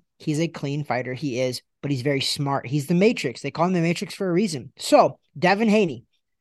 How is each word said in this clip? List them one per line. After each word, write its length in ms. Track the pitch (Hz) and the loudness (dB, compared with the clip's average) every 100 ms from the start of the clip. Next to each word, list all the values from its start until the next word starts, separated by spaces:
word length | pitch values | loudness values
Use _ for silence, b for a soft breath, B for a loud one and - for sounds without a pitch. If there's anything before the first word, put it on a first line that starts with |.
| _ _ | _ _
He's 220 | - 151 | -4 -2
a 80 | 165 | -2
clean 360 | - 143 143 | -4 -6 -4
fighter. 300 | 143 123 123 | -2 -4 -4
He 260 | 127 147 117 | -6 -4 -2
is, 220 | 127 123 - _ | -2 -4 -12 _
but 80 | 143 | -4
he's 100 | 135 | -2
very 200 | 131 139 | 0 0
smart. 440 | - - 139 139 123 | -2 -4 -2 -2 -2
He's 220 | 151 135 | -2 0
the 80 | 175 | 4
Matrix. 460 | 214 240 139 113 | 4 2 -4 -6
They 100 | 139 | -6
call 160 | 143 175 | -2 0
him 60 | |
the 80 | 185 | 2
Matrix 340 | 165 170 165 - | 0 -2 -6 -6
for 120 | 190 | -2
a 60 | |
reason. 380 | 170 214 151 127 - | 0 0 -4 -10 -10
So, 400 | - 285 165 - _ 151 | 4 6 6 2 _ 0
Devin 320 | 180 196 226 | 2 4 4
Haney, 360 | 214 185 117 - _ _ _ | 4 2 -2 -14 _ _ _